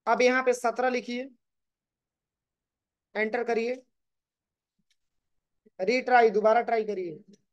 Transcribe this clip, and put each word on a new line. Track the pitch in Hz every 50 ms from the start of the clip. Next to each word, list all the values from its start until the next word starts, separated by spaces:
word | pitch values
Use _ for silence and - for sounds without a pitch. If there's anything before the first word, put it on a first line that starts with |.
| _
अब | 214 233 208
यहाँ | 247 247 254 262
पे | 254 247 240
सत्रह | 247 - 233 226 247 247 254
लिखिए, | 247 247 - 240 240 247 262 277 - _ _ _ _ _ _ _ _ _ _ _ _ _ _ _ _ _ _ _ _ _ _ _ _ _ _ _ _ _ _ _ _ _ _ _ -
Enter | 202 220 220 220 247 226
करिए, | 226 233 220 226 240 254 262 - _ _ _ _ _ _ _ _ _ _ _ _ _ _ _ _ _ _ _ _ _ _ _ _ _ _ _ _ _ _ _ _ _ _ _ _ 214 _ -
Retry, | 185 190 247 254 247 247 247 240 233 226
दोबारा | 196 214 202 214 220 240
try | 226 208 233 226 214
करिए, | 196 202 185 185 170 156 151 - - - _ _ _